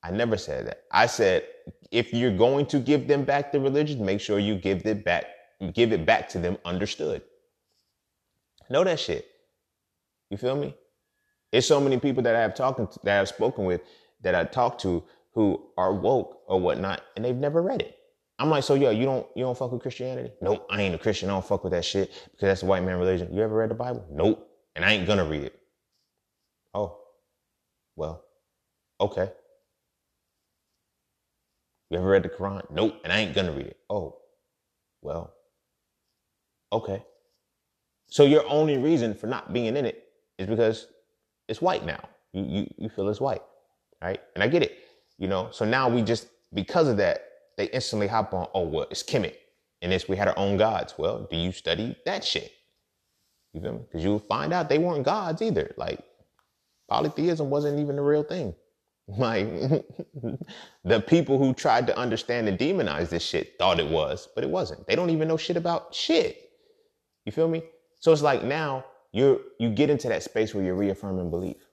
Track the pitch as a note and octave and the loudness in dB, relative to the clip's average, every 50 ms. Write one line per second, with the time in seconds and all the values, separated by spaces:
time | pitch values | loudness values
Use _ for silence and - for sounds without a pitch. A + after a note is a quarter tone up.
0 | - E2+ F2+ G#2+ A#2+ A#2 A2 G2 - - D2 B1+ G#1 - - - _ _ - F2+ | -6 -6 -2 0 2 2 0 0 -2 -6 -6 -6 -6 -8 -10 -12 _ _ 4 4
1 | A2+ A#2+ - - A2 F#2+ F#2 E2 - - - - - - - _ _ - - A#2 | 4 4 4 4 4 4 4 2 0 -2 -16 -20 -20 -20 -20 _ _ -2 0 0
2 | A#2 - - A#2 A#2+ B2+ G2+ F#2 A2 A#2+ C3+ C#3+ D3 - - C#3+ A#2+ B2 D3 C#3+ | 0 0 0 0 2 2 4 6 6 6 6 2 0 0 0 -2 2 4 2 2
3 | B2 A#2+ C#3+ C#3 C#3 C3 C#3 C#3+ C#3+ C#3+ - D3 C3+ C3+ C3+ C#3+ D3+ D3+ D3 B2+ | 4 2 0 0 2 0 0 0 0 0 -2 0 0 2 2 2 0 0 -2 -2
4 | G#2 F#2+ G2 G2+ - - G#2+ G2+ G2+ G#2 G#2+ F#2+ F2 F#2+ G2 F2+ F2+ A2 A2 G2+ | 0 0 0 -2 0 0 0 0 2 0 -2 -2 0 0 0 0 0 -2 -2 -2
5 | G2+ F2 F2 E2 - - - - - _ _ _ G2 F2 E2 - A#2+ A2+ A2 F2+ | 0 0 0 0 -2 -6 -14 -20 -20 _ _ _ -10 -6 2 2 4 4 4 0
6 | D#2+ D2+ A2+ - - - - F#2 E2+ F2 F#2+ - _ E2+ F2 F2+ G2+ G#2 - - | 2 2 2 2 2 -4 -6 -4 -2 -2 -4 -4 _ -6 -4 -4 -4 -4 -4 -4
7 | D#2 D2+ - E2 - _ _ _ _ _ _ _ _ _ _ _ _ _ _ _ | -4 -4 -4 -6 -8 _ _ _ _ _ _ _ _ _ _ _ _ _ _ _
8 | _ _ _ _ _ _ _ _ _ _ _ _ _ _ B2 C#3+ F#3 F#3+ E3+ C#3+ | _ _ _ _ _ _ _ _ _ _ _ _ _ _ 2 2 2 2 2 -2
9 | - - E2+ - - - _ _ _ _ _ _ _ _ _ _ _ _ _ _ | -2 -4 -4 -6 -6 -12 _ _ _ _ _ _ _ _ _ _ _ _ _ _
10 | _ _ _ _ _ _ G2+ G2+ A#2+ B2 C3+ C#3+ C#3+ C#3 C#3 _ _ _ _ _ | _ _ _ _ _ _ -10 -4 -4 -2 -2 -2 -4 -6 -8 _ _ _ _ _
11 | _ _ _ _ _ _ _ _ _ _ - A#2+ B2+ - D#3 C#3 C#3 C#3 C3+ A#2+ | _ _ _ _ _ _ _ _ _ _ 2 2 4 6 4 4 4 2 2 2
12 | - C#3+ C3 B2+ A#2+ A#2 A2+ A#2 A2+ G#2+ F#2 - C3 B2+ C3 - A2+ F#2 - - | 2 0 0 2 2 4 4 4 2 2 0 0 -2 -2 0 -2 -6 -6 -8 -4
13 | - G2 G2+ G2+ G2 F#2+ - - A2 A2+ C3+ - G2+ F#2 F2+ E2+ - - - _ | 0 2 4 4 2 0 0 0 -2 0 0 0 0 0 0 -2 -4 -10 -20 _
14 | _ _ _ _ - F#2 F2+ F2 E2+ - - C3 B2 A#2 B2 - - F#2+ F2 E2 | _ _ _ _ -2 2 2 2 2 0 0 0 0 0 0 -2 -4 -2 -2 -2
15 | - _ - _ _ _ _ A#2 A2 G2+ F2+ - - - _ - F#2 F#2 G2+ G2 | -4 _ -20 _ _ _ _ 2 2 2 2 0 -6 -8 _ 0 0 0 0 0
16 | F2 G#2+ C3+ B2 F#2+ - - - _ - F#2+ F#2+ F2+ F2 C#2 A#1 F#2 G2 F#2+ - | 2 2 2 2 0 -4 -10 -20 _ -2 0 2 2 2 0 0 -2 -4 -4 -6
17 | - - _ G2 A2 B2 B2+ B2 C#3 C#3+ D3 E3 E3+ F#3+ C4 G#3+ - - - _ | -10 -12 _ -6 -4 -2 -2 -2 -2 0 0 0 0 0 -2 -4 -6 -8 -12 _
18 | _ _ _ _ _ _ _ - B2+ D3+ D#3 C#3+ B2+ - D3 C#3 C#3 B2+ G#2+ A2 | _ _ _ _ _ _ _ -2 0 2 2 2 4 2 4 4 4 4 4 2
19 | B2 C3+ C3 B2 - - - - C3 B2+ B2 - C3+ B2 B2 A#2 - C3+ A#2+ - | 2 0 0 -2 -4 -6 -8 -6 -4 -4 -4 -4 -6 -6 -6 -6 -8 -8 -10 -8
20 | B2 B2+ C3 B2+ B2 B2 A#2+ _ - F#2 G#2 - - - G2+ G2+ G2+ F#2+ F2 D#2+ | -8 -8 -8 -8 -10 -10 -12 _ -2 -2 -2 -2 -2 -6 -2 0 0 0 -2 0
21 | - A2+ G#2 - - F#2+ G2+ F#2+ F#2 - G2+ F#2+ - F#2 E2+ F2 E2+ - - G2 | 0 -2 -2 0 -2 -2 -2 -2 -2 -2 -4 -2 -2 -2 -2 -2 -2 0 0 -2
22 | F#2+ - - - - - _ _ - G2 F#2+ F#2 F#2 F2+ G2 F#2 F2+ F#2 F#2 F2+ | -2 -2 -6 -20 -20 -20 _ _ 2 2 2 2 2 2 2 2 2 -2 0 0
23 | F2+ F#2 F#2 F2+ F2 E2+ E2 F#2+ A2 A2 G#2+ A2 A2+ A2 A2+ A2+ A#2+ B2+ B2 - | 2 2 2 0 -2 -4 -2 -2 0 0 2 0 0 0 -2 -4 -6 -6 -6 -8
24 | - D2+ C#2+ D2 E2 G#2 G#2+ - - - _ _ _ _ _ D2+ E2+ G2 A2 G#2 | -10 -12 -4 2 2 2 2 2 -4 -20 _ _ _ _ _ 0 2 2 4 2
25 | F2+ E2+ G#2+ G2 F2 D2+ D#2 D2+ C#2 - - - _ _ _ _ _ _ _ _ | 2 2 2 2 2 0 -2 -4 -6 -8 -12 -16 _ _ _ _ _ _ _ _
26 | _ _ _ _ _ _ _ _ _ _ _ _ _ _ _ G2+ G#2 F#2+ - - | _ _ _ _ _ _ _ _ _ _ _ _ _ _ _ -4 -4 -4 -6 -14
27 | - - _ _ _ _ _ _ _ _ _ _ _ _ _ _ _ _ _ - | -20 -20 _ _ _ _ _ _ _ _ _ _ _ _ _ _ _ _ _ -8
28 | D#2 D#2 E2 E2 - _ _ _ _ _ _ _ _ _ _ _ _ _ _ _ | -8 -8 -8 -10 -16 _ _ _ _ _ _ _ _ _ _ _ _ _ _ _
29 | F#2+ G#2 - G2 F#2 G2 - - _ _ _ _ _ _ _ _ _ _ _ _ | -2 -2 0 -2 -4 -4 -4 -16 _ _ _ _ _ _ _ _ _ _ _ _
30 | _ _ _ _ _ _ _ _ _ _ _ _ _ _ _ _ _ _ _ _ | _ _ _ _ _ _ _ _ _ _ _ _ _ _ _ _ _ _ _ _
31 | _ _ _ _ _ _ _ _ _ _ _ _ _ _ _ _ _ _ D#2+ F2 | _ _ _ _ _ _ _ _ _ _ _ _ _ _ _ _ _ _ -4 -2
32 | F#2 F#2+ G2 G2 F2 F2+ - - F#2 G2 G2 G2 F#2 - D2+ D#2+ G#2+ A2 - - | 4 6 6 6 4 2 -6 -4 -6 -4 -4 -6 -10 -6 0 2 2 2 0 -2
33 | - D#2+ F2+ G#2 A2 F#2 C#2+ G2+ F#2+ F2 D2+ C#2 C2+ - - _ _ _ G#2+ G#2 | -4 0 0 2 2 0 0 0 0 0 -2 -6 -8 -10 -14 _ _ _ -6 -6
34 | E2+ D2 - - _ _ _ _ _ _ _ _ _ _ _ _ _ _ _ _ | -6 -6 -12 -16 _ _ _ _ _ _ _ _ _ _ _ _ _ _ _ _
35 | - C#2+ D2 E2 E2 E2 _ _ _ _ _ _ _ _ _ _ _ _ _ _ | -10 -8 -8 -8 -8 -10 _ _ _ _ _ _ _ _ _ _ _ _ _ _
36 | _ _ _ _ _ _ _ _ _ _ _ _ _ _ - A2 - - G2 G2 | _ _ _ _ _ _ _ _ _ _ _ _ _ _ -4 -4 -2 -4 -8 -8
37 | - - _ _ _ _ _ _ _ _ _ _ _ _ _ _ _ _ _ _ | -8 -14 _ _ _ _ _ _ _ _ _ _ _ _ _ _ _ _ _ _
38 | _ _ - - D3 C#3 D3 D3+ D3 - C#3 D3+ D#3 D#3 D3 C3 B2 D3+ E3+ D3 | _ _ 6 8 8 10 10 6 4 4 2 2 4 4 2 2 2 2 2 2
39 | A#2+ A2+ G#2 - - G#2+ C3 A#2 - - F2 B2 A#2+ A2 A2+ C#3+ C#3 A2+ - - | 2 0 -2 -4 -6 -6 -6 -6 -8 -4 -4 -2 -2 0 -2 0 -2 -2 -4 -6
40 | - _ _ _ _ _ _ - F#2+ F#2 A2 A2 A#2 A2 B2 - - - _ _ | -16 _ _ _ _ _ _ -10 -4 -4 0 2 2 2 2 -2 -8 -20 _ _
41 | _ _ _ _ _ _ _ _ _ - A#2 - C4+ F#3 - - - E2+ - - | _ _ _ _ _ _ _ _ _ -12 -8 -2 0 0 0 0 -4 -6 -8 -8
42 | - - _ _ _ _ - F#2+ F#2+ B1+ C#2+ G2+ - - - - - - - - | -12 -18 _ _ _ _ -8 -8 -6 -4 -4 -4 -4 -6 -8 -12 -12 -10 -6 -4
43 | G2 G2+ G#2+ G#2 B2+ C3+ A2+ - - - _ _ _ _ _ _ _ _ _ _ | -2 -2 -2 -2 -2 -4 -4 -6 -10 -18 _ _ _ _ _ _ _ _ _ _
44 | D#2+ F2+ F#2+ - - _ _ F2 G2 A#2 D3 E3+ C#3 - - - - - _ _ | -8 -8 -8 -8 -10 _ _ 0 0 2 2 2 0 0 -4 -12 -20 -20 _ _
45 | _ _ _ _ - F#2 G2 F#2 F#2 - - - A2+ G#2+ A#2+ C3 C3 B2+ A#2 B2 | _ _ _ _ -4 -2 -2 -2 -4 -6 -4 -4 -2 0 2 2 2 2 2 2
46 | A2 G2 A#2 A2 - - _ _ _ _ - G2+ G2 - - F3+ D#3+ C#3+ A#2 G2+ | 2 0 0 -2 -4 -14 _ _ _ _ -6 -6 -6 -2 2 2 2 4 4 2
47 | G2 F2 D2+ - - - - - _ _ _ - G2+ - - B2+ B2 - - A2 | 2 2 0 -2 -6 -14 -20 -20 _ _ _ -6 -6 -4 -4 -6 -6 -4 -2 -2
48 | G#2 G2+ A2+ A2+ G#2+ - - F#2 F2 - - F#2+ F2 E2 D2+ D#2+ C#2+ - - - | -2 0 0 -2 -2 -2 -4 -6 -6 -4 -2 -4 -2 -2 -2 -4 -4 -4 -8 -12
49 | - - - C3 G2 D#2 - - _ _ _ _ _ _ _ _ - F2 F#2+ F#2 | -10 -2 -2 -2 -2 -2 -8 -12 _ _ _ _ _ _ _ _ -4 -2 -2 -2
50 | - - G2 F#2 G2+ F#2+ - - G2 G2 G2+ F#2+ G#2+ A2 A2 F2+ - - - - | 0 -2 -2 0 0 0 0 0 0 0 2 2 2 2 2 -2 -4 -6 -6 -4
51 | D2+ F2 G#2+ - G2+ - - E2 E2+ F2+ F#2 - - E2 E2+ E2 A2 A#2+ - - | -4 -4 -2 -4 -8 -8 -4 -4 -4 -4 -4 -6 -4 -4 -2 -2 -2 -6 -8 -8
52 | _ E3+ G3 G3+ G#3 - - - - - _ _ _ _ _ _ _ _ _ _ | _ -6 -6 -4 -4 -4 -4 -4 -6 -8 _ _ _ _ _ _ _ _ _ _
53 | _ _ _ _ _ _ _ _ _ _ _ D#2+ F2+ - A1+ A#1 B1+ - - D#2+ | _ _ _ _ _ _ _ _ _ _ _ -10 -8 -8 -10 -10 -12 -12 -10 -4
54 | D#2+ G2 G#2 G#2+ - - G2 A#2+ C#3+ D#3 E3+ F3+ E3 - C3+ D#3 E3 F3+ E3+ D3 | -2 -2 -2 -2 -2 -2 -4 -2 -2 -2 -2 -2 0 2 2 2 2 2 0 -2
55 | B2+ C3+ F3+ G#3+ G3 E3+ D#3+ E3+ A3+ A3+ E3+ F#2 D2 - - - - - - - | 0 0 -2 -2 -2 -4 -4 -2 -2 0 0 0 -2 -4 -6 -8 -6 -6 -6 -8
56 | - _ _ _ _ _ _ _ _ _ _ _ _ _ _ _ _ - - - | -10 _ _ _ _ _ _ _ _ _ _ _ _ _ _ _ _ -4 -2 0
57 | D3+ D3+ D3+ - D3+ F3+ E3+ D#3 D3+ C#3 C#3 D3 D3 D3 C#3+ D3 D3 C#3+ C#3+ C#3+ | 0 -2 -2 0 0 0 0 0 -2 -2 -2 0 0 0 -2 -2 -2 -2 -2 -2
58 | C#3+ C#3+ D3 D3+ D3 D3+ - F#3 D3+ G2+ E2 _ _ _ _ _ _ _ _ _ | 2 2 2 2 0 -2 -6 -6 -6 -8 -10 _ _ _ _ _ _ _ _ _
59 | _ - G2 G2+ B2+ A#2 A2+ G2+ G2 A2 - E2 - C3 D#3 - - - - - | _ -10 -4 -2 0 0 2 0 -2 -2 -4 -4 0 0 0 0 0 -6 -14 -14
60 | F3 _ _ C#3+ A#2 A#2 - C3 - - - - - - _ _ _ F2+ A2 A2+ | -14 _ _ -8 -8 -8 -8 -8 -12 -14 -18 -20 -20 -20 _ _ _ 2 2 2
61 | G2+ - E3 E3+ D#3+ C3 C#3 C3+ C#3 C3 B2+ - - D3 A#2 A#2+ B2 A#2 - - | 4 4 4 4 4 4 2 4 4 2 2 0 2 2 2 2 2 0 0 0
62 | B2 B2 A2+ A2 - - A#2+ A#2+ A2+ G#2+ F#2+ F2 B2+ D3 G3 F#3+ C#3 F#2 D2 D2 | 0 -2 -2 -4 -2 -4 -2 0 0 0 0 0 0 0 0 0 0 -2 -2 -2
63 | F2 E2 E2+ E2+ - - - F2 - - _ _ F2 F#2+ F2+ E2+ D#2+ D2 D#2+ D#2+ | -2 -2 -2 -4 -4 -2 -4 -4 -4 -4 _ _ 2 2 4 2 2 0 0 0
64 | D2+ C#2 C#2 C#2+ - - - - B2 C3+ E3 F#3 E3 - - - - - G2+ C#3+ | 0 0 -2 -6 -10 -10 -6 -4 -4 -2 -2 -2 -4 -4 -8 -14 -2 0 0 2
65 | F3+ F3 E3 D#3 D#3 D#3+ D#3+ D#3+ - - F3+ E3+ E3+ F3 E3+ - - - - - | 2 0 0 0 0 0 -2 -2 -2 -2 -4 -2 -2 -2 -4 -4 -6 -8 -10 -8
66 | - - D#4+ D#4+ F#3+ - - - - - _ _ _ _ _ _ _ _ _ _ | -2 0 2 2 2 0 -4 -10 -20 -20 _ _ _ _ _ _ _ _ _ _
67 | _ _ _ _ _ G#2+ - - D#3+ E3 E3 E3 E3 - - _ _ _ _ _ | _ _ _ _ _ -8 -2 0 0 0 0 -4 -6 -10 -20 _ _ _ _ _
68 | - E3 D#3+ D3+ C#3+ D3 C#3 - - A#2+ C#3 D#3 D#3+ D3 C3+ C3 B2+ - - _ | 4 4 6 6 6 2 2 2 0 -2 -2 -2 -2 -2 -4 -6 -8 -12 -20 _
69 | _ _ - G2+ C3 C#3 C3 - - - - - A#2 A#2 G#2+ G2 D3 D3 D3 - | _ _ 0 4 6 6 6 4 2 -10 -6 -2 -2 0 4 4 4 4 4 0
70 | - B2 A2 D#2+ - - - A2+ A2 G#2+ - G#2 F#2+ F#2 F#2 F#2 G2+ G2 F#2+ - | 0 -2 -2 -2 -4 -4 -2 -2 -2 0 0 -2 -2 -2 0 0 0 0 -2 -2
71 | - G2+ F#2+ F#2 F2+ E2+ E2 F2 F#2 F#2 - - _ _ | -6 -6 -4 -4 -4 -4 -4 -4 -4 -6 -8 -10 _ _